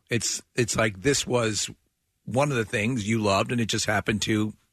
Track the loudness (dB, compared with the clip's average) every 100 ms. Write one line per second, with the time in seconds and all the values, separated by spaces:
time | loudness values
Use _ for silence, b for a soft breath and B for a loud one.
0 | -4 -2 -2 -6 -6 -2 0 2 0 0
1 | 0 0 0 0 0 -2 -6 -10 _ _
2 | _ _ -4 0 2 2 0 0 0 0
3 | 0 0 2 2 2 0 0 0 0 0
4 | 0 -2 0 0 0 -6 _